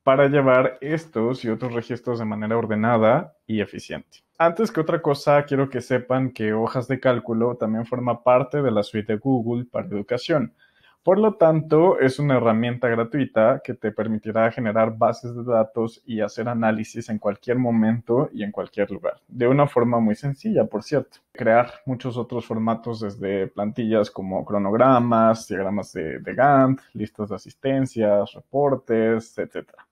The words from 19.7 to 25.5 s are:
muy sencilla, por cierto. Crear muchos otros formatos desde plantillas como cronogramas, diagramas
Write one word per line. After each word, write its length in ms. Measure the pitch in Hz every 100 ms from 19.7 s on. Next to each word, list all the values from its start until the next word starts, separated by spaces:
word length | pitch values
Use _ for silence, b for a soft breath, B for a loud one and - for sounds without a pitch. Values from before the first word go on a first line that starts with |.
| - 120 120
muy 160 | 110 107
sencilla, 500 | 139 139 220 175 110
por 160 | 104
cierto. 380 | - 143 - _ _
Crear 400 | - 117 113 120 - -
muchos 320 | 123 131 120
otros 280 | 117 120 -
formatos 520 | 113 113 113 120 110
desde 440 | 104 104 98 98 95
plantillas 640 | - 104 107 110 110 104
como 340 | - 95 92
cronogramas, 1040 | 71 104 98 110 131 127 120 117 113 110
diagramas 460 | -